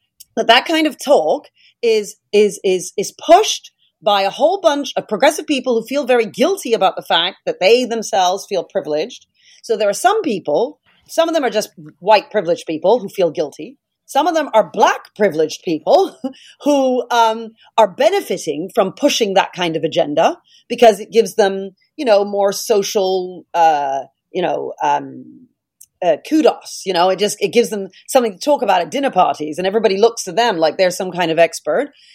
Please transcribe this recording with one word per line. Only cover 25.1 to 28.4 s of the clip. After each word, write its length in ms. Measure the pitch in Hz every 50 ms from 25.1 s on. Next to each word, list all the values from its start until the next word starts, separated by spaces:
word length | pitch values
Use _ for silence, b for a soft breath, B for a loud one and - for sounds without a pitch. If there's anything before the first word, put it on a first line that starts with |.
| 131 131 127 123 - - - _ _ _ _ _ _ _ - _ _ _ 185
uh, 140 | 175 151 - - -
kudos, 540 | 302 - - 214 - - - - - - -
you 80 | 190 185
know, 160 | 170 180 190
it 80 | 190 175
just, 240 | 208 202 - -
it 60 | 202 196
gives 200 | - 233 226 175
them 160 | 214 202 190 185 b b b -
something 260 | - 262 240 220 190
to 40 |
talk 220 | 180